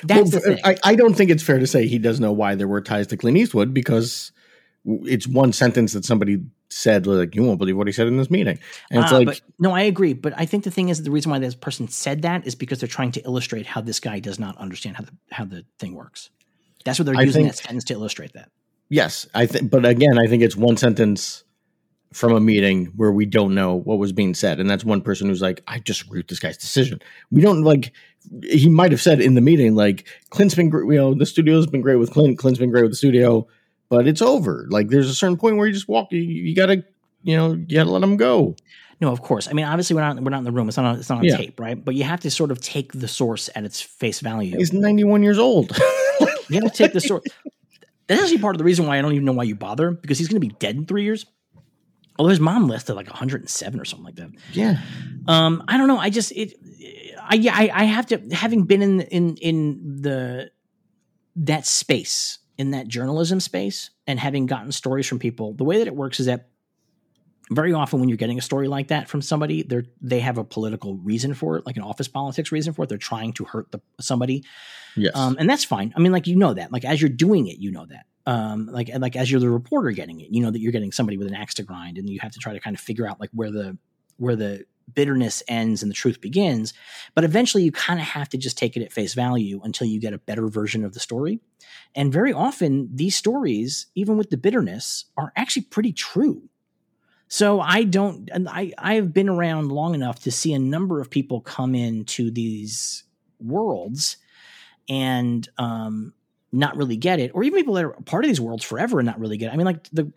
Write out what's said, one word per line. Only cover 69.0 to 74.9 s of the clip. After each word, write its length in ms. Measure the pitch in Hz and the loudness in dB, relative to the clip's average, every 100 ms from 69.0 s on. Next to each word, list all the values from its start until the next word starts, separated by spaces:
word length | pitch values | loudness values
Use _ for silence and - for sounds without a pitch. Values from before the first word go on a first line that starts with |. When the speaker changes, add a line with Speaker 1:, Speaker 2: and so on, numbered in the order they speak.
| - | -6
Speaker 1:
from 140 | 147 | -8
somebody, 400 | 139 151 151 156 | -4 -4 -4 -4
they're, 220 | 156 123 123 _ | -4 -6 -6 _
they 180 | 127 123 | -4 -2
have 160 | 127 120 | -2 -6
a 40 | |
political 520 | 104 - 110 110 101 98 | -8 -8 -8 -8 -10 -10
reason 360 | 95 113 135 | -6 -4 -4
for 240 | 135 160 160 | -6 -6 -6
it, 100 | - | -8
like 100 | 120 | -12
an 60 | |
office 260 | 101 - 131 | -10 -10 -10
politics 420 | 135 139 - - | -8 -8 -8 -6
reason 220 | 156 156 | -4 -6
for 100 | 151 | -6
it. 40 | 151 | -8
They're 100 | 104 | -8
trying 340 | - 113 113 | -8 -8 -8
to 100 | 113 | -10
hurt 260 | 98 110 - | -10 -10 -12
the, 100 | - _ - | -14 _ -12
somebody. 440 | - 127 123 135 - - - - - | -4 -2 -2 -4 -8 -20 -20 -20 -12